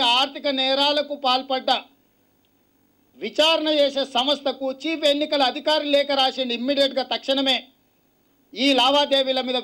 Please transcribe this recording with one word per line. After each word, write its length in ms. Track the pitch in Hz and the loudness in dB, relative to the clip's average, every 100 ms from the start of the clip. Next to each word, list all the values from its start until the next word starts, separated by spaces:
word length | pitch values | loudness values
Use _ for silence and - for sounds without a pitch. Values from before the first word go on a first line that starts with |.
| 247 247 | 2 2
ఆర్థిక 300 | 277 285 285 269 | 0 -4 -4 -2
నేరాలకు 540 | 262 269 285 294 285 285 | 0 2 2 0 -2 -4
పాల్పడ్డ 460 | 262 262 262 262 262 233 - _ _ _ _ _ _ _ _ _ _ _ _ 247 | 0 0 0 -4 0 -2 -4 _ _ _ _ _ _ _ _ _ _ _ _ -12
విచారణ 500 | 269 - 311 320 311 302 | -6 0 2 2 2 2
చేసే 220 | 285 269 269 240 | 2 0 -2 -2
సంస్థకు 500 | 269 277 277 269 269 262 | 0 -2 -2 -4 -6 -6
చీఫ్ 220 | 311 320 302 | -6 0 2
ఎన్నికల 280 | 285 302 294 254 | 2 0 0 0
అధికారి 340 | 269 302 311 294 285 | 0 0 0 2 0
లేఖ 140 | 285 277 | 2 2
రాసిండు. 340 | 262 262 254 - | 0 0 -4 -2
ఇమ్మీడియట్గా 440 | 254 277 277 269 254 | -2 2 0 0 -4
తక్షణమే 440 | 226 - 269 269 247 - _ _ _ _ _ _ _ _ | -4 -2 -2 0 -2 -4 _ _ _ _ _ _ _ _
ఈ 140 | 190 277 262 | -2 2 4
లావాదేవీల 640 | 254 285 285 269 269 254 254 | 4 2 2 0 0 -2 -2
మీద 120 | 254 | -4